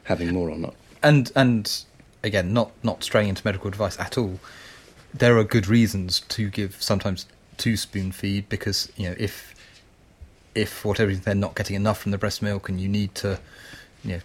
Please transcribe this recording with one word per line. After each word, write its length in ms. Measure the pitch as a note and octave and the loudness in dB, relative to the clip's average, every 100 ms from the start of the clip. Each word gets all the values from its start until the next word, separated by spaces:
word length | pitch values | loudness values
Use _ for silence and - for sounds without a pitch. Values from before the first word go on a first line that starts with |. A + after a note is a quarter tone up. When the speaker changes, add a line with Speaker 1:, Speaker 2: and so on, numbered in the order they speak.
Speaker 1:
having 280 | - E2+ E2+ | -4 -2 0
more 160 | F2+ E2+ | 0 -2
or 60 | D#2 | -4
not. 180 | E2 - - - | -8 -10 -20 2
Speaker 2:
And, 280 | D3 D3 A#2+ C3+ | 6 6 6 4
and 340 | B2+ A2+ G#2 - - - - _ | 4 4 0 -6 -10 -20 -20 _
again, 300 | G#2+ F#2+ F2+ | -2 0 2
not, 180 | A#2 A2 - | 0 0 -2
not 220 | A#2 - | -4 -4
straying 240 | - A#2 G#2 | 0 2 2
into 140 | F#2+ | 0
medical 240 | G#2+ G2 G2+ | -2 -2 -4
advice 300 | F#2+ G2+ - | -2 -4 -4
at 160 | F2+ - | -6 -2
all, 240 | G#2 F#2 - - - - - - - | -2 -4 -14 -20 -20 -20 -20 -20 -10
there 240 | - A#2+ A#2 | 2 6 6
are 60 | |
good 220 | G#2+ A#2 F#2+ | 6 2 4
reasons 540 | A#2 A2 G2 F2+ - - | 4 4 2 -2 -4 -4
to 180 | - G#2 | -4 -4
give 320 | G2 G2 - | -2 -6 -4
sometimes 440 | - G2+ G#2 F#2+ - - - - | 0 0 0 -4 -8 -20 -16 -4
to 180 | B2 G#2+ | -2 -2
spoon 360 | - G2+ F#2+ | -2 -4 -4
feed 360 | F#2+ G2 G2+ G2+ | -4 -4 -4 -4
because, 420 | G#2 G#2+ G2 - - | -4 -2 -4 -4 -6
you 120 | F#2 | -6
know, 40 | F2 | -4
if, 360 | G#2+ - - - - - _ _ _ - - _ _ | -6 -6 -18 -20 -20 -20 _ _ _ -20 -20 _ _
if 160 | - G#2 | -4 -4
for 180 | - G#2+ | -2 -2
whatever 200 | G2 G#2 | 2 2
reason 140 | F#2+ | 0
they're 100 | G#2 | 0
not 200 | G2+ G2 | 0 0
getting 220 | - - G2 | -2 -4 -2
enough 240 | G#2 G#2 | 0 0
from 100 | G#2 | -2
the 60 | G2+ | -2
breast 240 | G#2 - | -2 -2
milk 260 | G#2 G2+ - | -4 -4 -4
and 120 | F#2 | -4
you 80 | G2 | 0
need 260 | G#2 G2+ - | 0 -2 -2
to, 220 | G2+ F#2+ - - - - - - | -4 -4 -10 -20 -20 -20 -20 -12
you 100 | - | -8
know, 60 | F2+ | -8